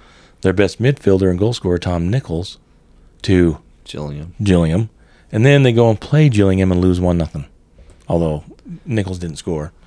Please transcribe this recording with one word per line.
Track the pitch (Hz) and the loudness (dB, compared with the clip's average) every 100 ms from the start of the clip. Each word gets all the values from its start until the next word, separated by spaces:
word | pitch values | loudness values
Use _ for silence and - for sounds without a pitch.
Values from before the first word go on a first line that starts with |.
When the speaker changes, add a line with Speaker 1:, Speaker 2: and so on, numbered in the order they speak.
| _ _ _ _ | _ _ _ _
Speaker 1:
their | 95 | -2
best | 92 98 - | 2 0 0
midfielder | 127 139 - 95 95 | -2 0 2 2 2
and | 90 | 0
goal | 107 | -2
scorer, | 120 95 87 | -2 -2 -2
Tom | 92 87 87 | -2 -4 -2
Nichols, | 127 - 82 92 - _ _ _ _ _ _ | -4 -4 -8 -8 -14 _ _ _ _ _ _
to | - 92 85 71 _ _ | 0 2 2 0 _ _
Speaker 2:
Gillingham. | - 78 73 73 82 - | -16 -12 -10 -12 -14 -4
Speaker 1:
Gillingham. | 101 87 80 87 113 _ _ _ - | 2 2 2 0 -4 _ _ _ -8
And | 110 131 | 0 4
then | 143 | 4
they | 131 | 4
go | 117 117 | 4 2
and | 107 | 0
play | - 147 151 | -2 2 2
Gillingham | 104 98 95 92 | 4 2 2 2
and | 90 | 2
lose | 92 90 | 2 2
one | 90 87 | 0 -2
nothing. | 80 76 69 _ _ _ - _ - | -4 -8 -14 _ _ _ -20 _ -4
Although | 87 82 76 - - - 165 | -2 -2 -4 -10 -20 -20 -16
Nichols | - 110 95 90 | -8 -6 -4 -8
didn't | 85 73 | -10 -10
score. | - 78 76 _ | -8 -8 -8 _